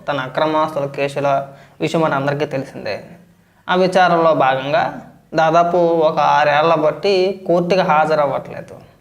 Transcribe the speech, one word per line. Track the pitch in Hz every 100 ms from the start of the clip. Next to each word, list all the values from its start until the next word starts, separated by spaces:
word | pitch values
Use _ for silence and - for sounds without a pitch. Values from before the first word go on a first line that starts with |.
| -
తన | 143
అక్రమాస్తుల | 127 156 156 156 156 151 139
కేసుల | 139 139 143 139 139 - - - -
విషయం | 156 165
మన | 156
అందరికీ | 143 143 143
తెలిసిందే. | 143 135 131 127 110 - - - - _ _ _ -
ఆ |
విచారణలో | 185 185 185 180 170 165
భాగంగా | 147 131 131 135 160 - - - - _
దాదాపు | 156 160 165 175 175
ఒక | 170 165 156 160
ఆరేళ్ల | 147 143 147 147 165
బట్టి | 160 151 151 202 190 185 196 -
కోర్టుకి | 175 175 185
హాజరవ్వట్లేదు, | 170 151 156 156 139 135 - - - - - _